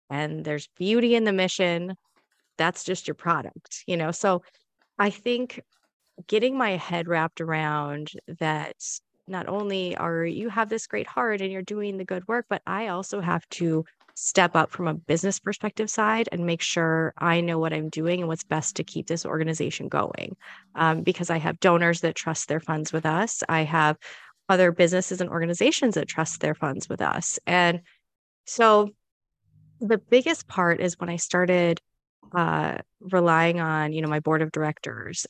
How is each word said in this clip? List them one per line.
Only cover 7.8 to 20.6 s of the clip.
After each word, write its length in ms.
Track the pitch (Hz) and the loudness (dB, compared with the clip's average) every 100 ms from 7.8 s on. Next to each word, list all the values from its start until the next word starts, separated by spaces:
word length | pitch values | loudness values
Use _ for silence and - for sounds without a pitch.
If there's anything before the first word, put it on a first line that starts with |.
| 147 147 151 - - 165 | -4 -6 -10 -14 -16 -4
that 360 | 160 156 151 - - - _ _ - | -2 -2 -4 -10 -12 -12 _ _ -10
not 200 | 185 - | -8 -6
only 480 | 196 208 190 180 - | -4 -4 -4 -4 -4
are, 280 | 170 165 165 | -4 -2 -2
you 240 | - 226 | -4 -4
have 200 | 208 220 | -2 -2
this 180 | 220 - | -2 -6
great 200 | 214 - | -8 -6
heart 340 | - 240 208 | -2 -2 0
and 100 | 190 | -4
you're 100 | 190 | -6
doing 340 | 185 208 208 196 | -6 -6 -4 -6
the 80 | 190 | -6
good 220 | 185 185 | -6 -2
work, 180 | 233 233 | -4 -2
but 120 | 190 - | -6 -4
I 200 | 190 220 | -6 -4
also 320 | 180 196 202 | -6 -6 -4
have 260 | 175 170 - | 0 0 -2
to 340 | - 170 160 160 _ _ - | -4 0 0 -2 _ _ -8
step 400 | - - 175 165 | -2 4 4 4
up 160 | 156 | 2
from 160 | - 175 | 0 -4
a 60 | 156 | -2
business 440 | - 160 196 190 | 0 0 0 -4
perspective 500 | - 202 214 - 214 | -6 -6 -6 -4 -6
side 400 | - 214 220 226 | 0 0 2 0
and 140 | 175 175 | -2 -2
make 160 | 170 | -2
sure 520 | - - 165 160 160 - | -2 0 2 2 0 0
I 220 | 170 170 | 2 2
know 180 | 170 165 | 2 0
what 140 | 160 | 0
I'm 160 | 156 156 | -2 -4
doing 300 | 156 160 180 | -2 -2 0
and 60 | 170 | -2
what's 160 | 165 | -4
best 320 | - 156 151 - | -2 -2 -2 -4
to 60 | |
keep 240 | 156 165 170 | -6 -6 -4
this 180 | 165 - | -4 -4
organization 640 | 156 160 160 - - 135 | -2 -2 -2 -4 -4 -4
going. 460 | - - - - - - - | -2 -4 -6 -12 -14 -18 -20